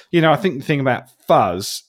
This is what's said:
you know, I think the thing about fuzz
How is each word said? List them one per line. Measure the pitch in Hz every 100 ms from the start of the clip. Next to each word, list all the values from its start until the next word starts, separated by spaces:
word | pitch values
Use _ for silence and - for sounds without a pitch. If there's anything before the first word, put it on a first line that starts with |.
| -
you | 170
know, | 160
I | 147
think | 190 135
the | 135
thing | 143
about | 135 117 - _ -
fuzz | 156 101 90 101 -